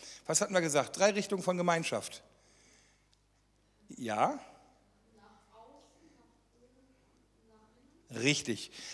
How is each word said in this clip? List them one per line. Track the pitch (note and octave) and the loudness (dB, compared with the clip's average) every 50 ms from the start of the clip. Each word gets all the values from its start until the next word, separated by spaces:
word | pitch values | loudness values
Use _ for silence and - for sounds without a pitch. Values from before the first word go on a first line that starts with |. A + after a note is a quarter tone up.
| - - - - - | -20 -20 -20 -10 -6
Was | - D#3+ - | -2 0 2
hatten | G3+ G3+ F#3+ | 2 2 2
wir | F#3 | 2
gesagt? | E3 D#3+ C#3+ D3 B2 - - - | 2 4 4 2 2 2 2 4
Drei | F#3+ G#3+ | 4 4
Richtungen | G3+ G#3 G3 - G#3 F#3 - | 4 2 0 -2 -4 -2 -2
von | F#3 F3+ | -2 0
Gemeinschaft. | F3 F3 F3 E3+ E3 - - B2+ G#2 - - - - - - _ _ _ _ _ - _ - - - _ _ _ _ _ _ _ _ _ _ _ _ _ _ _ _ _ _ _ _ _ - | 2 2 2 2 2 0 -2 -2 -4 -4 -6 -12 -16 -18 -20 _ _ _ _ _ -20 _ -20 -20 -20 _ _ _ _ _ _ _ _ _ _ _ _ _ _ _ _ _ _ _ _ _ -20
Ja? | - - B2 A2 G#2 G#2+ C3 G#3 D4+ C4+ - - - - - - _ _ _ _ _ _ _ _ _ - - - - - - _ - A3 A3+ - - - - - _ _ E4 D#4 D4+ - - _ _ _ _ _ _ A#3+ A#3+ B3 B3+ C4 C4+ C4+ C4 B3+ _ _ _ _ _ _ _ _ _ _ - - - _ _ _ _ - _ _ _ - | -14 -8 -6 -2 0 2 2 2 2 -2 -8 -16 -20 -20 -20 -20 _ _ _ _ _ _ _ _ _ -20 -20 -20 -20 -20 -20 _ -20 -20 -20 -20 -20 -20 -20 -20 _ _ -20 -20 -20 -20 -20 _ _ _ _ _ _ _ -20 -20 _ _ _ _ _ _ _ _ _ _ _ _ _ _ _ _ -20 -20 -20 _ _ _ _ -20 _ _ _ -14
Richtig. | B2 A2+ A#2 C#3 D3 - - - A2 - - - - - - - | -6 0 2 2 2 2 0 -4 -4 -6 -8 -12 -16 -16 -16 -14